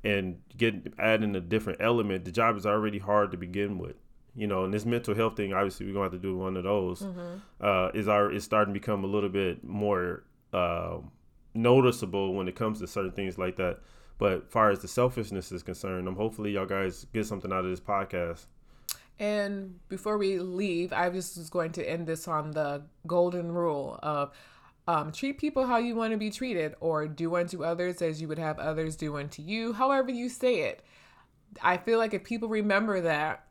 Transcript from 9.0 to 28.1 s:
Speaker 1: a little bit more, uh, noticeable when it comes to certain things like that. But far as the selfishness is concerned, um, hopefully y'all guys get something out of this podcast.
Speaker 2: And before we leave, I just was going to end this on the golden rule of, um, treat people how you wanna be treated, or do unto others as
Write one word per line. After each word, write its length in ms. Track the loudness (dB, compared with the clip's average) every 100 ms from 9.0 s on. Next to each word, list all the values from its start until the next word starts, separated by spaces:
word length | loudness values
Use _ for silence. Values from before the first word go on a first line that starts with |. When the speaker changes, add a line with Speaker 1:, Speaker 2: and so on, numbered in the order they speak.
Speaker 1:
a 40 | 0
little 200 | 0 0
bit 340 | 0 0 -2
more, 600 | -6 -2 2 2 0 -4 -12 _ _
uh, 440 | 0 0 0 -4 -8 -12 _ -20 _ -10
noticeable 800 | 2 6 8 8 4 -2 -2 0
when 120 | 0 -2
it 80 |
comes 240 | -2 -4 -4
to 60 | -6
certain 240 | -4 -4
things 240 | -4 -6 -2
like 160 | -4
that. 240 | 0 -2 -2 -14 -20 -20 0
But 320 | 2 2 -2
far 180 | 4 4
as 100 | 4
the 60 | 0
selfishness 640 | 2 2 2 -4 -6 -6
is 120 | -10
concerned, 440 | -8 -8 -4 -4 -4
um, 80 |
hopefully 360 | -2 -2 -2 -4
y'all 140 | -2 -2
guys 400 | 0 -2 -4 -6
get 120 | -4
something 260 | -2 -4 -2
out 140 | -2
of 60 | 0
this 80 | -4
podcast. 680 | -2 -2 0 -2 -2 -4 -14 -20 -20 -16 -10 -10 -12 -6
Speaker 2:
And 600 | -2 0 -2 -4 -10 -16 -12
before 280 | -6 -2 2
we 220 | 2 0
leave, 540 | -2 -2 -2 -2 -2
I 160 | 0 0
just 280 | -2 -8 -12
was 120 | -4
going 220 | -2 -2
to 160 | -4 -4
end 160 | -4 -4
this 200 | -6 -2
on 240 | -4 -2
the 320 | -2 -2 -4 -10 _ 0
golden 440 | 2 4 2 -2
rule 480 | 0 0 0 -4 -6
of, 280 | -2 0 -2 -6 -20 -20 -20 _ 0
um, 240 | 0 0
treat 260 | -4 -6 -2
people 300 | -2 0 2
how 100 | 2
you 180 | 2
wanna 220 | -2 0 0
be 120 | -2
treated, 440 | -4 -2 0 -2 -2
or 280 | 0 0 -2
do 280 | -2 0
unto 280 | 0 0 -2
others 380 | -2 0 -2 0
as 200 | -2